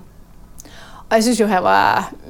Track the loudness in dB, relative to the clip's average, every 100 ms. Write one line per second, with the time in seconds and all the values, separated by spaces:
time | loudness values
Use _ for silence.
0 | -12 -20 -20 -20 -20 -20 -20 -20 -20 -20
1 | -2 0 2 0 0 0 2 2 2 0
2 | -4 -12